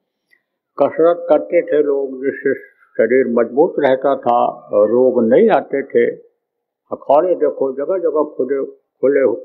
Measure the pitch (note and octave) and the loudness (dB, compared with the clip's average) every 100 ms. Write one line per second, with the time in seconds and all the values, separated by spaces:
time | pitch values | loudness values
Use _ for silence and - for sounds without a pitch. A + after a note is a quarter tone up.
0 | _ _ _ _ _ _ _ - C#3 - | _ _ _ _ _ _ _ -2 -2 2
1 | E3 F3 - D3+ - E3+ E3 D3+ C#3+ C#3 | 0 0 0 0 0 -2 0 0 0 -2
2 | C3+ C3 C3+ - C#3+ B2+ - _ _ - | -4 -6 -6 -4 -4 -6 -8 _ _ -2
3 | A2+ C3 A#2+ A#2 A2 B2 F#3 - C#3 C3 | 2 2 2 0 0 0 0 0 0 0
4 | C#3+ C3+ B2 A#2+ - - - G#2 G#2+ A#2+ | 0 -2 0 0 0 -4 -4 0 2 4
5 | B2+ A#2+ A2+ C#3+ A3 D#3 - C#3 C3+ A#2+ | 2 2 2 4 4 2 0 -6 -2 0
6 | A#2+ - _ _ _ _ _ _ - G#2+ | 0 -4 _ _ _ _ _ _ -16 -8
7 | - C#3+ F3+ E3 D3+ - C3+ C3 D3 F#3 | 0 2 2 0 -2 -2 -4 -4 -6 -4
8 | E3 D3+ D3+ - C3 C3+ C3+ - _ _ | -2 -2 -4 -4 -4 -4 -6 -12 _ _
9 | B2+ C#3+ C3 A#2 | 0 2 0 -2